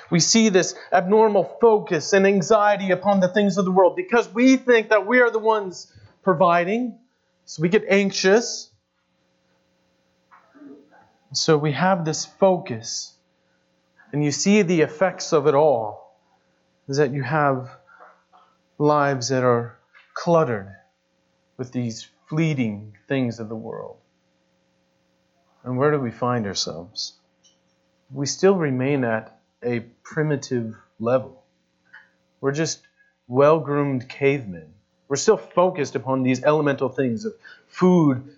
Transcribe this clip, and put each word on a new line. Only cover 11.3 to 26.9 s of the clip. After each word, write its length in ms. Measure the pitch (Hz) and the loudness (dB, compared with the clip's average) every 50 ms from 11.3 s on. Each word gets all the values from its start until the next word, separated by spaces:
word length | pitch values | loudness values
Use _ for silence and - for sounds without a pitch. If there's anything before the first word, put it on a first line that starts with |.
| 131 | -8
So 240 | - - - 160 147 | -4 0 2 2 2
we 140 | 147 156 | 2 -2
have 340 | 139 123 175 185 196 180 160 | -2 0 0 0 0 0 -2
this 180 | 160 151 - - | -6 -6 -6 -8
focus. 880 | - _ - 196 190 185 175 185 - 123 110 117 - - - - - _ _ _ _ _ _ _ _ _ _ _ _ _ _ _ _ _ _ - - | -10 _ 2 2 2 2 0 -4 -8 -12 -12 -10 -12 -12 -12 -14 -16 _ _ _ _ _ _ _ _ _ _ _ _ _ _ _ _ _ _ -18 -10
And 120 | - 147 147 | -6 -2 -2
you 60 | 147 | -2
see 320 | 139 - - 196 202 214 | -2 -2 0 2 4 4
the 180 | 202 165 185 160 | 4 2 2 2
effects 540 | 147 139 - - 190 180 - - - - 170 | 0 0 0 -2 -2 -2 -2 -6 -6 -2 0
of 120 | 151 135 | 2 2
it 80 | 156 135 | 2 4
all 640 | 139 156 156 135 117 110 104 - - - _ _ _ _ _ _ _ _ _ _ _ _ _ _ _ - - | 4 4 4 2 0 -2 -6 -10 -14 -20 _ _ _ _ _ _ _ _ _ _ _ _ _ _ _ -12 -6
is 80 | 135 | -2
that 160 | 139 151 123 | 0 0 0
you 100 | 139 143 | -2 -6
have 460 | 127 120 151 156 147 139 135 127 123 123 - _ _ _ _ - - - _ _ _ _ _ - _ _ _ _ _ _ _ - | -6 -2 -2 0 0 0 0 -2 -6 -12 -18 _ _ _ _ -20 -20 -20 _ _ _ _ _ -20 _ _ _ _ _ _ _ -2
lives 500 | 147 147 151 147 143 139 139 127 120 120 | 0 2 2 2 2 0 -2 -4 -4 -4
that 160 | 135 131 127 | -2 0 2
are 320 | 123 120 117 117 117 - _ _ _ _ - _ _ | 2 2 2 -2 -6 -14 _ _ _ _ -20 _ _
cluttered 640 | - - - 175 170 160 160 127 117 101 95 98 95 - _ _ _ _ _ _ _ _ _ _ _ _ _ _ _ | -14 -8 -2 2 2 2 2 0 -4 -8 -8 -12 -20 -20 _ _ _ _ _ _ _ _ _ _ _ _ _ _ _
with 160 | - 127 123 | -14 -12 -10
these 340 | - 127 123 117 110 - - _ _ _ _ - | -8 -6 -6 -6 -8 -10 -16 _ _ _ _ -8
fleeting 640 | 156 156 165 156 151 131 120 110 104 101 107 107 104 _ _ - | -4 -2 -2 0 0 -2 -4 -4 -4 -8 -14 -18 -20 _ _ -6
things 320 | 143 135 127 117 113 - | -4 -2 -2 -4 -6 -8
of 80 | 113 107 | -10 -12
the 80 | 113 | -12
world. 400 | 110 113 113 110 104 101 - - _ _ _ _ _ _ _ _ _ _ _ _ _ _ _ _ _ _ _ _ _ _ _ _ _ _ _ _ _ _ _ _ _ - | -12 -12 -12 -12 -12 -14 -16 -18 _ _ _ _ _ _ _ _ _ _ _ _ _ _ _ _ _ _ _ _ _ _ _ _ _ _ _ _ _ _ _ _ _ -12
And 140 | 123 127 127 | -8 -4 -2
where 140 | 139 151 | 0 0
do 60 | 151 143 | 0 0
we 120 | 131 117 | -4 -6
find 360 | 110 - 127 123 123 120 104 | -8 -4 -4 -2 -2 -2 -4
ourselves? 680 | 98 90 - - 90 80 82 87 - | -6 -6 -6 -8 -8 -10 -12 -14 -16